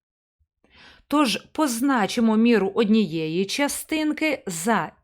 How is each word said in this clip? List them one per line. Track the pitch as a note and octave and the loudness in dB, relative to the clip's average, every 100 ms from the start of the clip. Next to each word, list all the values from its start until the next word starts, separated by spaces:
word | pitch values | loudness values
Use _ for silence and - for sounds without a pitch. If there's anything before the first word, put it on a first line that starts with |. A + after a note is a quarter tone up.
| _ _ _ _ _ _ _ _ - - _ | _ _ _ _ _ _ _ _ -20 -20 _
Тож | D4 C4+ G3 | 0 0 -2
позначимо | - - D#4 A#3 C#4 C4 F#3+ - A3+ G#3+ | -6 -2 -2 0 0 0 0 2 2 4
міру | A#3 A3+ F#3+ - | 4 4 2 0
однієї | G#3+ A3 F#3+ D#3+ D#3+ E3+ G3 | 2 2 2 -2 -2 -2 -2
частинки | - C#4+ - - D#4 D4+ D4+ D#4 C#4 - | -2 -4 -4 -6 -4 -2 -2 -4 -4 -8
за | E3 F#3+ G#3 D#3 - | -6 -2 -2 -2 -10